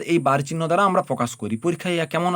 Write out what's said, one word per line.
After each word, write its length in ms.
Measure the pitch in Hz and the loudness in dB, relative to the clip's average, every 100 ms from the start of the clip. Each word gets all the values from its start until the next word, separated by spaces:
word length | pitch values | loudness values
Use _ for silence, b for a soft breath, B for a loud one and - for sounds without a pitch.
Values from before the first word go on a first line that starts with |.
| 156 | 0
এই 80 | 170 139 | 2 4
বার 120 | 139 139 | 2 0
চিহ্ন 140 | 160 160 | -4 0
দ্বারা 140 | 175 202 | 2 4
আমরা 120 | 185 180 | 2 0
প্রকাশ 220 | 123 120 - | -2 -4 -4
করি। 140 | 104 113 170 | -6 -2 -2
পরীক্ষায় 300 | 170 180 170 | -2 -2 -2
ইয়া 100 | 156 | -2
কেমন 180 | 160 175 | 0 0